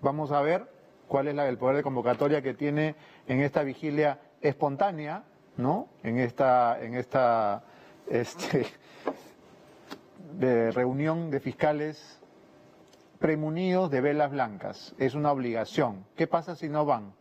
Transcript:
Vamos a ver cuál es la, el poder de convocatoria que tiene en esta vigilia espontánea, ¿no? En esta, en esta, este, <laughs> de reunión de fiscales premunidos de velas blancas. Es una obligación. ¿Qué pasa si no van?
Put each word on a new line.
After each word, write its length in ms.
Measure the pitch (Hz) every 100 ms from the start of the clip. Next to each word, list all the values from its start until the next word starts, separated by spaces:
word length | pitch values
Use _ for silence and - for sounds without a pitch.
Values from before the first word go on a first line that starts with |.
Vamos 300 | 139 147 151
a 100 | 143
ver 260 | 143 180 220 - - - -
cuál 200 | 135 139
es 80 | 143
la, 120 | 143
el 100 | 120
poder 200 | 127 139
de 60 |
convocatoria 580 | 143 127 117 120 143 151
que 120 | 131
tiene 420 | 120 147 147 156 151 - - -
en 140 | 131
esta 200 | 143 160
vigilia 580 | 143 127 156 147 151 131 - _
espontánea, 840 | 151 135 151 139 202 170 147 175 - _ _ -
¿no? 320 | 123 180 277 -
En 160 | 113 117
esta, 640 | 123 120 131 127 120 123
en 140 | 117 123
esta, 680 | 123 135 123 117 107 101 - - - - -
este, 560 | 113 120 170 - 151 120 - - - - - - - -
<laughs> 880 | - - - - - - - - -
de 320 | 127 120 113
reunión 580 | 113 123 135 151 165 165
de 100 | 139
fiscales 800 | 135 - 151 151 151 151 - - - - - - - - - - - -
premunidos 720 | 160 156 156 160 185 180 185
de 100 | 139
velas 300 | 139 147 143
blancas. 640 | 139 123 101 101 101 - -
Es 160 | 131
una 180 | 135 147
obligación. 720 | 143 123 113 107 - 131 98 95 -
¿Qué 100 | 160
pasa 300 | 170 160 165
si 120 | 160
no 180 | 147 147
van? 280 | 123 101 98